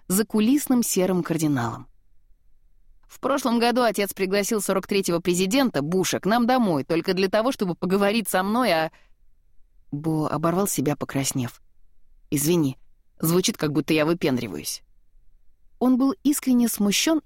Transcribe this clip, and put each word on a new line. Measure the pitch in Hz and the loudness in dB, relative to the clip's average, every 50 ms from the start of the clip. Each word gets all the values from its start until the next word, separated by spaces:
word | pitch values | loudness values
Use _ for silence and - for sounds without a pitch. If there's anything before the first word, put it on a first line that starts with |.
| - - | -6 -2
закулисным | 180 202 220 - - 214 214 226 277 294 - - 254 247 | 0 0 0 0 0 0 2 2 2 2 2 0 0 0
серым | 226 - - 196 180 185 185 175 | 0 0 0 0 0 2 0 0
кардиналом. | 165 - 165 151 156 151 143 127 117 117 117 - - - - _ _ _ - - _ - - _ _ _ - - _ - - - - - - - - | 0 -2 -2 0 0 0 0 0 -2 -4 -6 -8 -14 -18 -20 _ _ _ -20 -20 _ -20 -20 _ _ _ -20 -20 _ -20 -20 -20 -20 -20 -20 -20 -20
В | - - - | -18 -12 -6
прошлом | - 254 277 277 - 240 233 233 | -2 0 0 0 0 0 2 2
году | 226 240 226 254 | 2 2 2 2
отец | 240 220 202 208 202 196 - | 2 2 2 0 -2 -4 -2
пригласил | - 190 185 196 202 196 - 233 208 | -4 -2 0 0 0 0 0 -2 -2
сорок | - - 190 190 - - | 0 0 0 0 0 0
третьего | 208 196 196 - 170 170 | -2 0 0 0 0 0
президента | - 180 180 175 190 185 214 277 269 226 - 143 | 0 0 0 2 2 2 2 2 2 2 0 -2
Буша | 143 156 180 190 165 - - 113 | -2 0 0 0 0 0 -2 -2
к | - | 0
нам | 185 226 240 233 | 0 2 2 2
домой | 226 262 254 226 190 160 139 | 2 2 2 2 2 0 0
только | 127 - 165 170 - - 185 | 0 -2 -2 -2 0 -2 -2
для | 185 196 185 | 0 0 0
того, | 208 214 220 262 | 0 0 0 0
чтобы | 269 - 214 180 165 | -2 -2 -2 -4 -4
поговорить | - - 185 185 202 202 202 208 233 190 - | -4 -2 0 0 2 2 2 0 -2 -2 -2
со | - 185 | -2 0
мной | 185 202 220 247 247 208 | 0 0 0 0 2 2
о. | 170 160 160 165 - - _ - - _ - - - _ _ _ - - - _ _ _ - - | 2 2 0 -2 -6 -12 _ -20 -20 _ -20 -20 -20 _ _ _ -20 -20 -20 _ _ _ -16 -10
Бо | - 147 156 160 160 156 151 - | -10 -6 -4 -2 -2 -2 -2 -2
оборвал | - 151 160 165 170 185 202 | -4 -2 -2 0 0 0 -2
себя, | 196 - - 131 147 143 | -2 -2 -2 -2 -2 -2
покраснев. | - 127 - - 139 135 - - 135 120 120 - - _ - _ - - - - - - - - - - - | -4 -6 -6 -4 -4 -4 -2 -4 -4 -4 -6 -8 -14 _ -20 _ -20 -20 -20 -20 -20 -20 -20 -20 -20 -10 -4
«Извини, | - 139 143 156 180 170 151 131 127 - - - - _ _ _ _ - | -4 -2 0 2 2 2 2 0 -4 -8 -16 -20 -20 _ _ _ _ -4
звучит, | 175 160 170 185 185 - 202 | -2 0 2 2 0 0 -2
как | - 156 151 | -4 -4 -2
будто | 139 156 143 - 160 | -2 -2 0 0 2
я | 156 147 | 2 2
выпендриваюсь». | 160 175 175 - 151 127 117 123 104 82 73 - - - - - _ - - _ _ - - - - - - - - - _ - - - - | 2 0 0 0 -2 0 -2 -4 -6 -8 -10 -10 -10 -12 -12 -14 _ -20 -20 _ _ -20 -20 -20 -20 -20 -20 -20 -20 -20 _ -20 -16 -6 0
Он | 240 254 254 240 | 2 2 4 4
был | 269 269 214 - - | 2 2 0 0 0
искренне | 269 294 - - 262 247 240 240 226 | 0 0 0 2 2 2 2 2 0
смущён | - - 202 202 190 - - 311 330 302 - | 0 0 0 0 2 2 2 2 0 0 -2